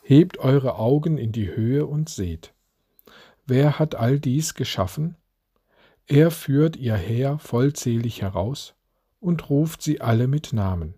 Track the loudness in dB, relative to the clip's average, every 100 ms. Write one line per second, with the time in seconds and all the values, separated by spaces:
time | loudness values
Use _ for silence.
0 | 6 6 6 2 2 2 0 -2 0 2
1 | 0 -2 -4 -4 -6 -2 -2 0 -2 -4
2 | -6 -6 -6 -8 -14 _ _ _ _ _
3 | _ -20 -20 _ -2 2 2 2 -2 0
4 | 0 0 0 -2 -4 -6 -6 -4 -4 -4
5 | -8 -8 _ _ _ _ _ _ _ _
6 | _ 6 6 2 0 2 2 0 -2 -2
7 | -2 -2 0 -2 -2 0 0 0 -2 0
8 | -2 -4 -4 -2 -4 -6 -12 _ _ _
9 | _ _ -2 -2 0 0 0 -4 -4 -2
10 | 0 2 2 -2 -2 -2 -2 -2 -6